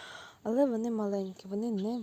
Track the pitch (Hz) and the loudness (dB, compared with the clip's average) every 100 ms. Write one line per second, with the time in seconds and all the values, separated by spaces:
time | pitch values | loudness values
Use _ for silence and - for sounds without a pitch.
0 | - - - - 214 240 277 226 233 226 | -14 -16 -18 -8 0 4 4 4 0 0
1 | 202 202 190 185 190 202 240 208 202 240 | 0 0 -2 -8 -6 -2 0 0 0 -2